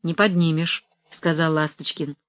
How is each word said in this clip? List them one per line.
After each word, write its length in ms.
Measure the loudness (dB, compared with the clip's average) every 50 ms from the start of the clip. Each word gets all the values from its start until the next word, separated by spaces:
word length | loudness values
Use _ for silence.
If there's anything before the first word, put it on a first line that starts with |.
| -4
не 100 | -4 0
поднимешь", — 720 | 2 2 2 4 2 2 2 2 0 0 -2 -4 -6 _ _ _ _ _ _
сказал 440 | -14 -2 0 0 2 2 2 2 2
Ласточкин. 640 | 2 0 -2 -4 -4 -4 -6 -4 -4 -8 -8 -8 _ _